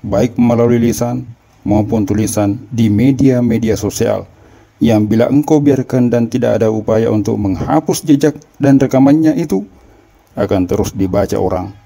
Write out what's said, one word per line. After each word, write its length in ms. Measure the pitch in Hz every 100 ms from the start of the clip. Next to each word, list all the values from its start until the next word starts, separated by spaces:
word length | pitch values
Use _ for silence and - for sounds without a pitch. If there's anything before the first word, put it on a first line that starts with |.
Baik 320 | 113 110 127
melalui 480 | - 120 117 120 120
lisan 460 | 117 107 120 123 127 - _ _
maupun 460 | - 104 107 113 95
tulisan 480 | 104 104 - 101 110 -
di 160 | 117 113
media-media 880 | 104 127 131 135 127 120 113 113 95
sosial, 480 | 101 - 113 101 95 _ - - _ _
yang 240 | - 107
bila 240 | 104 113 120
engkau 320 | 143 147 156
biarkan 480 | 143 131 127 131 123
dan 180 | 120 117
tidak 320 | 123 120 110
ada 140 | 110
upaya 400 | 110 107 110 113
untuk 240 | 110 104 110
menghapus 640 | 101 92 117 151 156 175
jejak 320 | - 143 156 - - _
dan 240 | 139 135
rekamannya 560 | 131 131 135 151 156 156
itu, 320 | 160 190 202 - _ _ _ _ _
akan 300 | - 104 101
terus 320 | 92 - 98 107
dibaca 400 | 95 90 98 104
orang 380 | 95 98 92 101